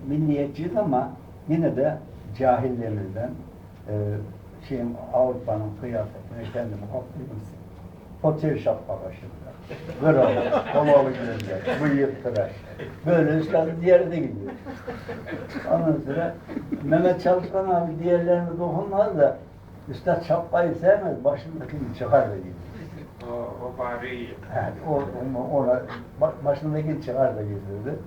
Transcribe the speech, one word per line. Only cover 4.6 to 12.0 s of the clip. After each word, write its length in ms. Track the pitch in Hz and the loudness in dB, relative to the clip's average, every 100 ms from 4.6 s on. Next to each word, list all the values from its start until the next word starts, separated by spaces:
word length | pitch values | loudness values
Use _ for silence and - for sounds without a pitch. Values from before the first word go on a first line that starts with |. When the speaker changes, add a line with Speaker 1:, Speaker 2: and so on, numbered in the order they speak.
| - | -8
Speaker 1:
şeyin, 280 | 131 120 120 - | -4 -4 -6 -2
Avrupa'nın 580 | 123 127 117 - 107 107 - | 2 4 2 -2 -2 -4 -6
kıyafetine 600 | 127 117 104 - - 117 107 | -4 -4 -4 -8 -14 -10 -8
kendimi 280 | 123 117 104 | -6 -6 -6
kaptırmışım. 760 | 101 127 - 156 120 107 - - - - - - - - | -8 -8 -8 -10 -10 -10 -12 -16 -18 -16 -18 -18 -18 0
Poter 360 | 156 156 156 - | 0 2 0 0
şapka 360 | - - - | 0 -2 -4
başında. 500 | 101 92 - - - - - - - - - | -8 -8 -12 -14 -14 -16 -16 -16 -14 -12 0
Kıralı, 600 | 151 139 127 101 - - - | 4 6 6 4 2 0 2
kolalı 360 | 143 147 143 269 | 2 8 8 6
gözler, 500 | 254 117 110 101 190 240 185 | 0 -4 -4 -4 -4 -2 0
bıyık 420 | 147 139 | 2 4